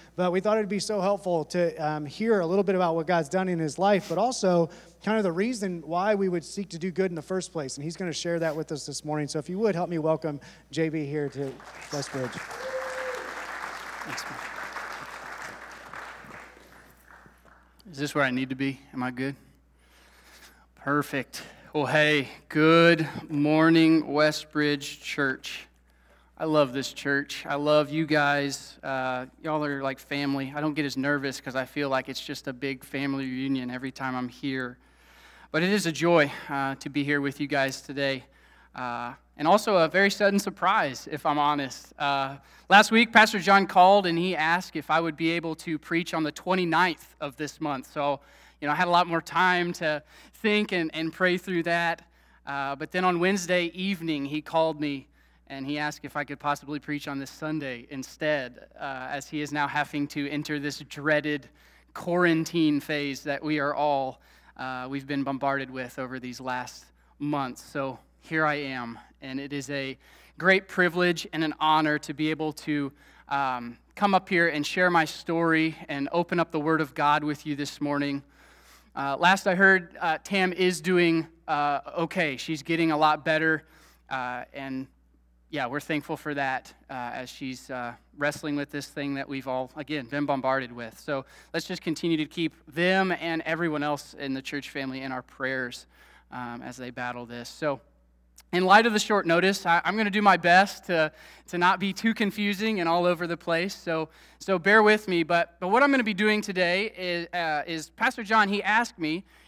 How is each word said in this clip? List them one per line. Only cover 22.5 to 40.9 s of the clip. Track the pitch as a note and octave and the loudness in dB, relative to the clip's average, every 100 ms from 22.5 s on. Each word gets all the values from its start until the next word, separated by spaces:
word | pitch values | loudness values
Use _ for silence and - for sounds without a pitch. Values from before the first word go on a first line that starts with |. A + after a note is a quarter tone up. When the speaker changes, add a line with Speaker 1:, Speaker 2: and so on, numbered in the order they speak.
| D3+ D#3 E3 E3+ E3 D#3+ - - | 4 8 10 8 6 2 -6 -4
Speaker 2:
morning, | D3+ D3 D#3 D#3+ E3 D#3+ D#3+ C#3+ | 0 4 6 6 8 6 4 2
Westbridge | C#3+ D3+ D3+ - D3+ D3 C#3+ C3+ - | 2 2 2 -6 -2 0 0 -4 -12
Church. | - - C#3 C3 - - - _ _ _ _ _ _ - | -8 -2 -2 -2 -8 -14 -16 _ _ _ _ _ _ -6
I | |
love | D#3+ D#3 C#3 | 0 4 4
this | C3+ C3 | 0 -6
church. | - C#3 C#3 C#3+ - - | -6 -2 -2 -2 -8 -6
I | C#3+ | -2
love | D3 D3+ C#3+ | 4 4 4
you | D3+ D#3 | 0 0
guys. | D3+ C#3+ C#3+ C#3+ C3+ - - | 2 4 2 -2 -6 -12 -12
Uh, | D3+ C3 C3 B2+ C3 _ | -6 -4 -4 -6 -8 _
y'all | D#3+ D#3 | -4 -2
are | D3+ C#3 | -2 -4
like | C3+ C3 | -4 -6
family. | - C#3+ C#3+ C#3 C3+ | -6 -4 -2 -2 -4
I | D3 | -4
don't | D3+ | -4
get | D3 | -2
as | C#3+ C3+ | -4 -2
nervous | C#3 C#3+ C#3 B2+ | 0 0 -2 -6
'cause | - B2+ | -6 -6
I | B2+ | -4
feel | D3 C#3+ | -4 -2
like | C3 B2+ | -2 -4
it's | C3 - | -10 -10
just | C#3 - | -10 -10
a | |
big | B2 C#3 C3+ | -8 -6 -8
family | - C#3 C#3 C3+ C3+ | -8 -6 -4 -4 -4
reunion | B2+ C3+ C3+ B2 | -4 -2 -2 -4
every | B2 C3 | -8 -10
time | - C3+ B2+ | -8 -6 -4
I'm | B2 | -6
here. | - C#3 C3 B2 B2 _ _ _ - - - - | -6 -6 -4 -6 -10 _ _ _ -20 -20 -20 -4
But | D#3 | 0
it | F3+ | 2
is | G#3 E3 | 2 0
a | |
joy, | C#3+ E3+ E3+ C#3+ - - | 2 6 6 6 0 -6
uh, | C#3+ C3+ C3+ | -4 -4 -4
to | D3+ | -6
be | C#3 | -4
here | C#3 D3 | 0 0
with | C#3 C3 | -2 -4
you | C#3+ | -2
guys | D3 C3+ C3 | 0 0 -2
today. | - C#3 C#3 C3 - _ _ _ _ - | -10 -4 -2 -2 -8 _ _ _ _ -10
Uh, | B2 A#2+ A#2+ B2 _ - | -8 -6 -8 -12 _ -4
and | D3+ | 4
also | G3+ A3 F#3+ | 4 4 4
a | D#3+ | 4
very | F#3 G3 | 4 2
sudden | - G3+ G3+ | 4 2 2
surprise, | G3 F#3+ F3+ G#3 D#3 | -2 -2 2 2 0